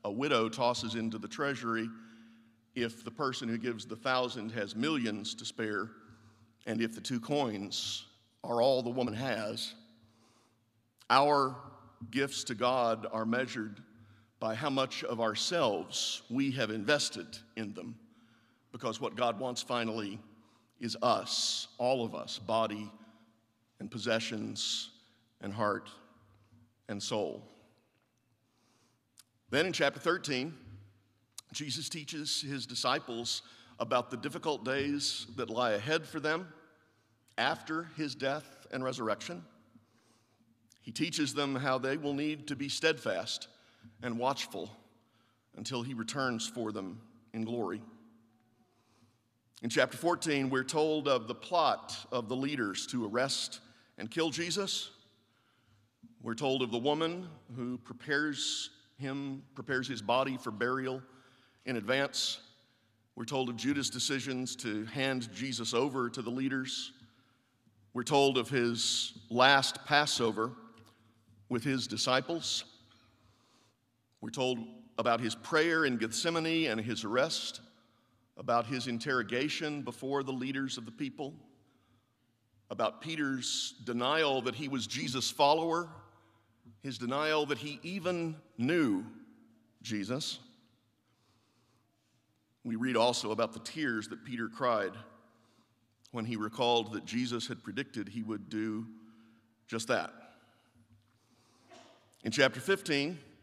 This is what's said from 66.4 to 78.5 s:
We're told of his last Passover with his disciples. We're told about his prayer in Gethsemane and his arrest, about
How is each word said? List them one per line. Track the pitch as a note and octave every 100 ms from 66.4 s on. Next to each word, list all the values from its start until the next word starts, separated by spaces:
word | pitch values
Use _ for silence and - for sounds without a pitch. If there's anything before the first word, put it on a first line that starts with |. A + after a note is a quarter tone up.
| C3+ C3 C3 - - - - _ _ _ _ _ _ _ _
We're | B2+
told | A#2+ C#3+ C#3 B2+
of | A2+
his | C3+ A#2+ A#2 - - - - -
last | A#2+ C3 C#3 C3+ -
Passover | - D3 D3 - A#2 G#2 A#2 C3+ - - - _ _ _ _ - -
with | B2
his | C3+ C3+ A2+
disciples. | G#2+ - C3 C3 E3 - - - - - - _ _ _ _ _ _ _ _ _ _ _ _
We're | A2
told | B2 B2+ B2 A2+ - - -
about | A#2 A#2+
his | A#2
prayer | - - D#3 E3 D#3+
in | D3 A#2+
Gethsemane | A2 A2 E3+ E3 D#3+ E3 D#3
and | A2
his | A2 A2
arrest, | A2+ A#2+ D#3 - - - - _ _ _ _ _ _ -
about | -